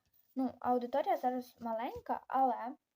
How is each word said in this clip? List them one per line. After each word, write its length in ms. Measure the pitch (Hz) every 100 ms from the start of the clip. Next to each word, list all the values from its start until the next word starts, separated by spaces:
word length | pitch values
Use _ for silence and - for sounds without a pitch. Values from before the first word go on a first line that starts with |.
| _ _ _ 254
ну, 180 | 254 -
аудиторія 580 | - 247 247 277 381 320
зараз 400 | 254 254 247 -
маленька, 640 | 233 226 254 480 - - -
але, 480 | 262 269 214 226 311 _